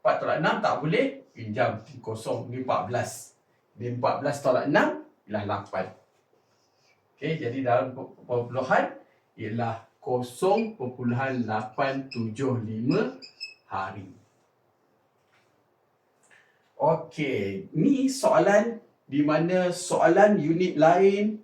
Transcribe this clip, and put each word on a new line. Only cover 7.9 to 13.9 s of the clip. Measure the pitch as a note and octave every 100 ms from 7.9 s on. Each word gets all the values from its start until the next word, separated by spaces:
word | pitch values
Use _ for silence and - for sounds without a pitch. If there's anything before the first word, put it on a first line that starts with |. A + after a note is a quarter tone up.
| -
perpuluhan | - - - B2 A#2+ B2+ C3 G#3 - - - _ _
ialah | - A2 A2+ A#2 A2+ - _
kosong | - B2 B2 - F#3 A3 A3+ -
perpuluhan | B2 - A#2+ A#2+ C3+ B2+
lapan | A2 G#2+ A2 - C3+ C3+ C3
tujuh | B2 A2+ G#2+ C3+ A#2
lima | G#2+ A2 B2 F#3 - - - _ - - _
hari. | - -